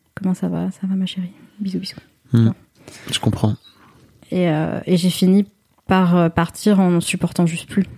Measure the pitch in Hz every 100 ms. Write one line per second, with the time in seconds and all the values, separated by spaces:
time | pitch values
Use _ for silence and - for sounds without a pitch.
0 | _ - 190 185 180 170 180 - 190 190
1 | 185 - 180 - - - 196 185 - -
2 | - _ _ 117 113 - _ _ - -
3 | - - - 101 107 107 - _ - _
4 | _ _ - 185 175 151 160 - - 185
5 | 180 - 185 196 202 _ _ _ - 190
6 | 180 180 165 165 170 - 214 196 185 175
7 | - 185 170 - 170 165 - - 185